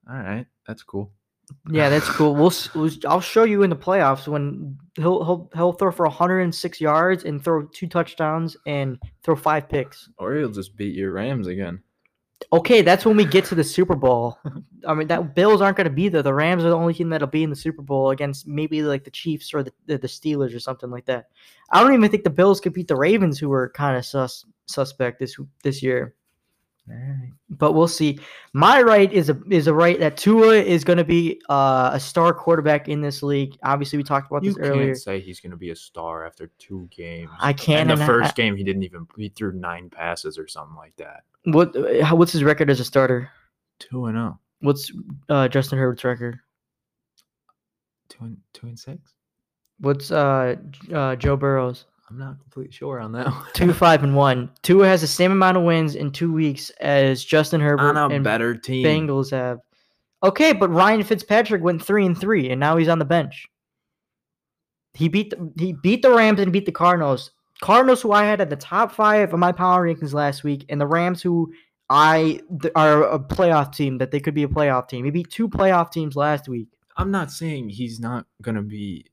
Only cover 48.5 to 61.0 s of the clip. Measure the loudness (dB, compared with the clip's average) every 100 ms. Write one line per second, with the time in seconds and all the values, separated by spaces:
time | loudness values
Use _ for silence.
48.5 | -20 -18 -18 -18 -20 _ _ _ _ _
49.5 | _ _ _ -2 -2 -2 0 2 2 0
50.5 | -4 -10 -20 -8 -4 -4 -2 0 0 0
51.5 | 0 -2 -6 _ _ _ -16 -16 -18 _
52.5 | -18 -18 -14 -12 -10 -10 -8 -6 -6 -8
53.5 | 0 2 4 6 6 4 2 2 2 -4
54.5 | _ 2 6 6 4 0 0 2 4 4
55.5 | 4 2 2 0 -4 -8 -4 -2 0 0
56.5 | -2 -10 -8 0 2 2 0 0 0 2
57.5 | 0 0 2 2 2 0 0 0 0 -2
58.5 | -4 -6 -2 0 0 -2 -4 -4 -4 -6
59.5 | -8 _ _ _ _ _ _ -2 2 2
60.5 | 4 2 4 4 2